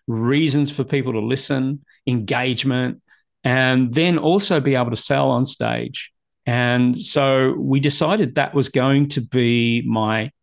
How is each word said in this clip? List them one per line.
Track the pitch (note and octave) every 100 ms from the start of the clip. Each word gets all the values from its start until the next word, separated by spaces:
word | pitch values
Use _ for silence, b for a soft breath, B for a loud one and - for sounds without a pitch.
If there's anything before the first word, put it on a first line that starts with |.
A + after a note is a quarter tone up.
| -
reasons | A2+ A#2+ C#3+ D#3+ C#3+ C#3+
for | C#3+
people | C3 C#3 B2+
to | A2+
listen, | A2 C3+ - C3+ C3 C#3+ b b -
engagement, | B2 G2+ B2 B2+ A#2 C3+ B2+ B2+ - _ b b _
and | B2+ B2+ B2+ B2+ B2+
then | C3 F3 E3
also | D#3 G3 G3+ D#3+
be | C#3
able | B2+ A#2+
to | A#2
sell | - C#3 C3+
on | B2
stage. | C3 - A#1 A#1 B2 - - _ _ _ -
And | A#2+ B2 B2 B2 B2
so | - D3 C3+ C3+ C3 B2
we | C3+ C#3
decided | C#3+ - D#3 G#3+ C3+
that | D3+ C#3
was | C#3 -
going | C3 C3 C#3 C#3+
to | C#3+
be | A#2 B2+ A#2+ A#2+ A#2 A#2 A#2
my | A2 G#2+ A2 A2 -